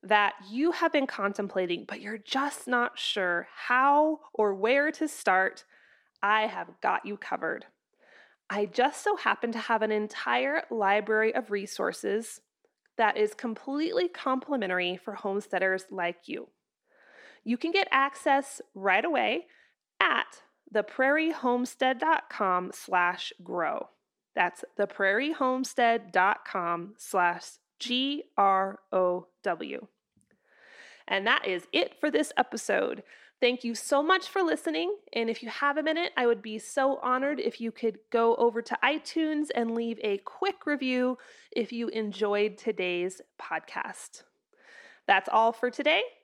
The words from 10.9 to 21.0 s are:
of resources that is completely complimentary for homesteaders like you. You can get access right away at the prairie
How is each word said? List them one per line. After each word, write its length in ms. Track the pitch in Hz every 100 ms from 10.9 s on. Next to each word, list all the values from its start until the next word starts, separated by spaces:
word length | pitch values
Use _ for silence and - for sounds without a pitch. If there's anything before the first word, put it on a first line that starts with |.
| 208 208 214 220
of 160 | - 214
resources 920 | 202 196 - 190 185 202 208 226 - _ _ _ _ _ -
that 180 | 214 -
is 160 | 214
completely 720 | - 240 220 - 285 330 - 359
complimentary 920 | - 269 262 262 269 190 180 180 180
for 120 | -
homesteaders 720 | 196 202 202 - 185 190 185 -
like 380 | 190 175 175 -
you. 200 | - - _ _ _ _ _ _ - - -
You 120 | 220 240
can 160 | 330
get 160 | 381 381
access 720 | 269 285 - 302 277 277 - -
right 300 | 196 196 190
away 420 | 330 285 220 302 - _ _ _ _ -
at 420 | - 120 - - _ _ -
the 120 | 214
prairie 480 | 208 -